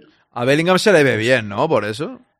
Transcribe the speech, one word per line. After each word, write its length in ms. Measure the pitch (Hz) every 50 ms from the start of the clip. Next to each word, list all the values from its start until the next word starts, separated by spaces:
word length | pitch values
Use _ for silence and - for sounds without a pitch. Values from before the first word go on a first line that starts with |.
| - _ _ _ _ _ -
A 120 | 120 123
Bellingham 340 | 127 139 156 165 175 185 180
se 140 | - 214 196
le 100 | 156 147
ve 140 | 131 113
bien, 320 | 107 110 120 131 123 110 101
¿no? 200 | 101 107 143 165
Por 160 | 151 113 101
eso. 360 | 104 110 110 151 233 262 - _ _ _ _